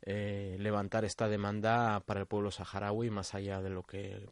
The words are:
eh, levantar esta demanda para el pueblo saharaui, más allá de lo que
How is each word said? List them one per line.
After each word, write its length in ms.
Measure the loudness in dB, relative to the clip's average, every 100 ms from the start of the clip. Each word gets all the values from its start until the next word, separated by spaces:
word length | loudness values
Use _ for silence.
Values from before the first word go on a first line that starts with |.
eh, 540 | -4 -2 -2 -2 -4 -2
levantar 440 | 2 2 2 2
esta 220 | 0 2 2
demanda 720 | 2 2 2 4 4 4 2
para 200 | 0 -2
el 60 | 0
pueblo 260 | 0 0
saharaui, 580 | -2 -6 -4 0 0 0
más 240 | 0 -2
allá 260 | -4 -2 -2
de 100 | -2
lo 120 | -4
que 460 | -6 -8 -8 -10 -10